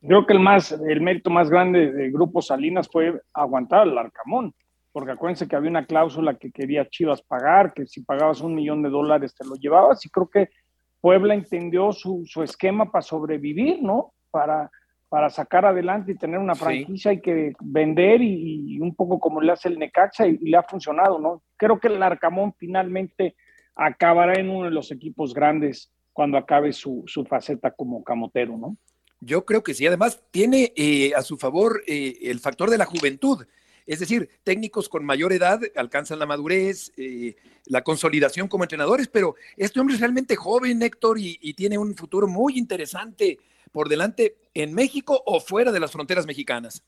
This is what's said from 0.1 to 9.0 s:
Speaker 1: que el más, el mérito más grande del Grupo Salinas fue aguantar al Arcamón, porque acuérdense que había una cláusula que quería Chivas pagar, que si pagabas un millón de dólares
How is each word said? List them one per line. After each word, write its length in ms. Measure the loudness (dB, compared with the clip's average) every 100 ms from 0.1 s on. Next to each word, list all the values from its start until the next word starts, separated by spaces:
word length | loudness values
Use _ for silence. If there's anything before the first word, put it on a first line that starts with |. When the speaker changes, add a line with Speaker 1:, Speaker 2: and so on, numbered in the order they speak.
| 4 6
Speaker 1:
que 60 |
el 80 | 4
más, 320 | 6 6 4
el 280 | -6 -2 0
mérito 280 | 0 0 2
más 220 | 2 4
grande 400 | 4 4 4 2
del 220 | 0 -4
Grupo 280 | 0 0 0
Salinas 480 | -2 -2 -2 -2 -2
fue 300 | 0 0 -2 _
aguantar 460 | -4 -2 -2 2 4
al 180 | 4 2
Arcamón, 560 | -6 -12 -6 -4 -6 -12 _ _ _
porque 200 | -12 -10
acuérdense 340 | -8 -6 -6 -4
que 80 |
había 160 | -2 -2
una 160 | -2 -2
cláusula 500 | 0 0 0 -4 -4
que 120 | -12
quería 380 | -10 -4 -4 -4
Chivas 340 | -4 -2 -2
pagar, 520 | _ -4 4 4 4
que 120 | -2 -12
si 140 | -12
pagabas 400 | -6 0 2 0
un 140 | -4
millón 280 | -4 -2 -2
de 60 | -2
dólares 460 | 0